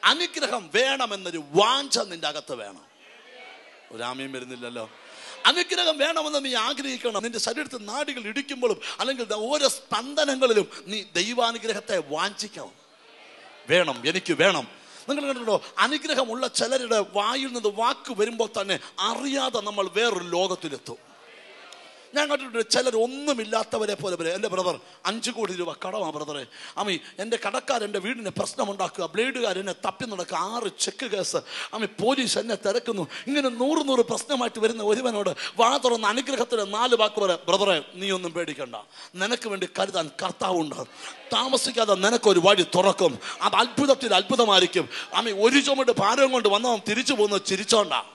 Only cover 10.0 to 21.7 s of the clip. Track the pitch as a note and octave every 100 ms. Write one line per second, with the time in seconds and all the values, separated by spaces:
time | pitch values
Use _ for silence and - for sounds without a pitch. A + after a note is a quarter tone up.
10 | B3 D4 D4 C4 B3+ G#3+ F#3+ - E3+ G#3+
11 | F#3+ E3+ G3+ A#3+ A#3 A#3 G#3+ G3+ G3 G3
12 | C#3+ D3+ F#3+ G3+ G#3 E3+ A2+ - _ _
13 | - - - - - - - E3+ E3 B2
14 | B2 F3 F3+ D3 F3+ E3+ A#2+ - - -
15 | - C#4+ C#4+ B3+ A#3 G3 - - G#3+ D4
16 | D4+ C4+ B3 A#3 B3+ - A#3 C4 A#3+ A3
17 | G3+ G3 G#3 C4 C4+ B3 G#3+ G3+ A#3 C#4
18 | - G#3+ A3 A3+ A3 A3 G3 F3+ - -
19 | G3 A#3 C#4 C4+ C4 A#3 G3+ G#3 F#3+ F#3
20 | A#3 G3 F3 F3 F#3 F#3 E3 C3+ - A#2
21 | - - - - - - -